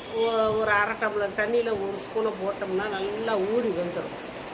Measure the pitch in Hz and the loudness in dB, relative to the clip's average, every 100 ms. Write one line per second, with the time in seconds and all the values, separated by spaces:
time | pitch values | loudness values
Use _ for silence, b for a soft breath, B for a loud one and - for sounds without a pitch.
0 | - 226 226 226 220 214 214 208 208 220 | -6 0 2 4 4 2 4 4 2 0
1 | 220 208 202 190 208 240 226 208 196 190 | -2 0 0 0 2 2 2 0 -2 -4
2 | - 220 220 190 190 202 196 185 214 196 | -4 -2 0 0 -2 -2 -2 -2 -2 -2
3 | 196 208 226 214 190 233 226 175 175 180 | -2 -2 0 0 2 2 2 0 -2 -4
4 | - - - - - | -6 -8 -10 -12 -12